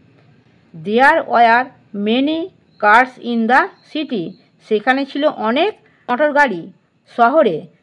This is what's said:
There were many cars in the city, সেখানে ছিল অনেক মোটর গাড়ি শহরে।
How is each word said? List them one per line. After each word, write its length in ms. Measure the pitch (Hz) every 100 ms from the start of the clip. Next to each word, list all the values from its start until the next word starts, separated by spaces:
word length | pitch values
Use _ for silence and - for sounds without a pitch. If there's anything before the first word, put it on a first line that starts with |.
| _ _ _ _ _ _ _ 165 165
There 320 | 226 277 320 -
were 320 | 226 233 233 247 - _ 202 208
many 300 | 240 285 320 370 - _ _
cars 300 | 208 226 262 - 240
in 80 | 233 220
the 100 | 269 370 - _
city, 340 | 302 294 214 165 - _ _ -
সেখানে 340 | 214 262 269 277
ছিল 120 | 285 294 - 220
অনেক 220 | 254 403 - _ _ -
মোটর 220 | 240 302 277
গাড়ি 220 | 277 175 185 - _ _ _ -
শহরে। 420 | 233 311 254 156 92 _